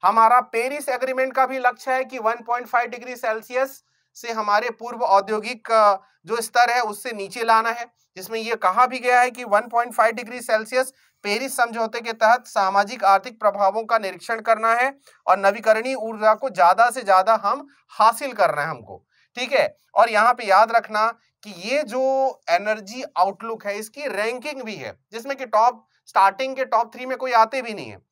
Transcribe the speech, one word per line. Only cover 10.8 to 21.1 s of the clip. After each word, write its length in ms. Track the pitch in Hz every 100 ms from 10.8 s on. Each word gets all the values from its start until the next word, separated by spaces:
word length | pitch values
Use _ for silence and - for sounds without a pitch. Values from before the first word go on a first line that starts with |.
| 262 _ _ _
पेरिस 320 | 202 214 269 269
समझौते 440 | 240 226 226 226
के 120 | 226
तहत 340 | 226 220 240 -
सामाजिक 560 | 220 190 196 202 247
आर्थिक 360 | 196 196 233 226
प्रभावों 440 | 214 202 196 208
का 140 | 226 233
निरीक्षण 440 | 196 185 - 226
करना 320 | 220 220 226
है 200 | 233 262 277 _ _ -
और 100 | 190
नवीकरणीय 580 | 196 214 220 220 247 262
ऊर्जा 380 | 220 220 214
को 160 | 214 262
ज्यादा 400 | 190 175 196 240
से 120 | 254
ज्यादा 340 | 196 185 190 220 208
हम 220 | 262 277 _ _
हासिल 440 | - 220 226 269
करना 280 | - 175 147
है 60 | 147
हमको। 380 | 135 104 92 _ _ _ -
ठीक 140 | 254
है, 260 | 262 151 _ _ -
और 140 | 233
यहाँ 240 | 214 226
पे 100 | 240
याद 280 | 220 190 220
रखना 360 | 226 - 214 220